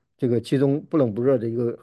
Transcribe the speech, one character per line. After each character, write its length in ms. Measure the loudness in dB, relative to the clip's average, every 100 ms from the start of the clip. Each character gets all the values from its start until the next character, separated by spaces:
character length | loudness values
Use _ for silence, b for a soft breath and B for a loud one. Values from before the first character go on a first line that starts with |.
| _ -6
这 100 | 0
个 140 | 0
其 160 | 0 0
中 240 | 2 0 -2
不 120 | 0
冷 160 | 0
不 80 | 0
热 160 | 0 0
的 100 | 0
一 80 | -4
个 220 | -4 -6